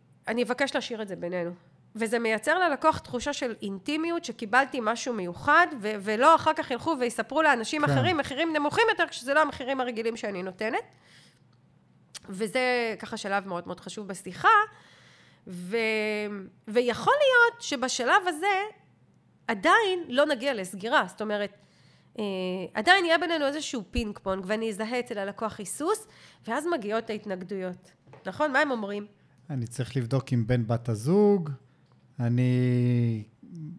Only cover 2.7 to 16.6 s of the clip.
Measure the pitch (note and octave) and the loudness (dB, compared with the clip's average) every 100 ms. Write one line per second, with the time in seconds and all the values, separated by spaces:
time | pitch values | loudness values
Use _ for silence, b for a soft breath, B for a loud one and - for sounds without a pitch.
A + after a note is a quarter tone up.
2.7 | C#4 D#4+ D#4 - B3 D4 C#4+ B3+ G#3+ G3+ | 4 2 2 -4 -6 -4 -4 -6 -6 -8
3.7 | G3 F#3 D4+ E4 E4+ E4 - G#3+ B3 C4+ | -8 -4 -2 -2 -4 -6 -10 2 2 2
4.7 | C#4 G#3+ A#3 C4+ A3+ F3+ F3 - D#4 F4 | 0 -2 -2 -4 -4 -6 -4 4 6 6
5.7 | C#4+ G3+ G#3+ G3 G#3+ C#4+ E4 D#4 D#4+ - | 0 -6 -6 -4 4 6 6 4 0 -2
6.7 | A#3 D4+ D4+ B3 - A3 C#4 D#4+ A#3+ A3 | -4 -2 0 -2 -2 -2 2 4 4 0
7.7 | D#4 D4 C4+ D#4+ E4 C4+ C4+ E4 D#4 C#4+ | 0 2 2 2 0 -2 -2 0 0 0
8.7 | G4 A4+ G#4+ E4 - B3 C#4+ D4 - C4 | 2 2 2 0 -2 0 2 2 0 -4
9.7 | C4+ B3 A3+ A3+ A3+ G#3+ G3 F#3+ F#3 G#3+ | -2 -2 -2 -4 -4 -6 -6 -8 -6 -4
10.7 | F4 - b b b b b _ _ _ | -4 -6 b b b b b _ _ _
11.7 | _ _ _ _ - - F#3 G#3+ B3+ B3+ | _ _ _ _ -20 -14 -6 -2 0 2
12.7 | B3 A#3 A3 G#3+ G#3+ G3+ G3 F#3+ F3 F3 | 2 -2 -4 -8 -8 -2 -4 -2 -8 -8
13.7 | F3+ - A3 G3 F#3 - F3+ F#4+ G#4+ G#4+ | -12 -10 -12 -10 -10 -10 0 6 6 4
14.7 | b b b b b b b - F3+ F3+ | b b b b b b b -16 -12 -4
15.7 | A3+ A3 A3 G#3+ G#3+ G#3 G#3 F#3 _ | -2 0 0 0 -2 -6 -8 -14 _